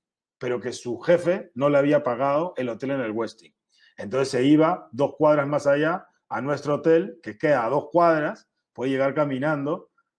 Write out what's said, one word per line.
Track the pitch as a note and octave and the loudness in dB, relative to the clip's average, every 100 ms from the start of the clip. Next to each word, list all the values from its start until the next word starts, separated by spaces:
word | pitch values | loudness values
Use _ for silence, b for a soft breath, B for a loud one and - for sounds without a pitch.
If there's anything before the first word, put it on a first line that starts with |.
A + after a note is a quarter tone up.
| _ _ _ - | _ _ _ -10
pero | B2 B2 | -6 -4
que | B2 | -6
su | A2+ B2 A2+ | -10 -8 -4
jefe | - E3+ D3 G3 - | 2 2 2 -4 -4
no | A#2+ C#3+ | -2 2
le | C#3+ | 4
había | C#3+ D3 | 4 2
pagado | B2+ A#2 C#3 D3 F3 D#3 | 2 -2 0 0 -2 -6
el | B2 | -6
hotel | A2 C3+ | -6 -6
en | C#3 | -4
el | A2+ | -4
Westin. | G#2+ G#2+ - _ _ _ b b b | -4 -6 -10 _ _ _ b b b
Entonces | G2+ B2+ C3+ | -6 -2 0
se | B2 | 2
iba | C3+ D3+ D#3+ F3+ - | 4 4 4 0 -6
dos | A#2+ C#3 - | -4 -2 2
cuadras | D3+ D3+ C#3 | 4 4 2
más | D3 C#3 | 0 2
allá | C#3+ D#3 F#3 - _ - | 2 0 -2 -8 _ -10
a | A2+ | -6
nuestro | C3 C#3+ C#3+ D3 | -4 -4 -2 0
hotel, | D#3+ E3 G3+ - | 2 2 2 -10
que | G#2+ G#2 | -16 -4
queda | D3+ C3+ | 0 0
a | A#2 | 0
dos | C#3+ D3 | -2 0
cuadras, | E3+ E3+ D#3 D3+ G#3+ _ _ _ | 2 2 2 -2 -8 _ _ _
puede | - C3 | -8 -4
llegar | C3+ C3+ | -2 -2
caminando, | C#3+ C#3+ C3 D3+ D3 C#3 F3+ - _ _ | 0 -2 -2 -4 -4 -4 -6 -10 _ _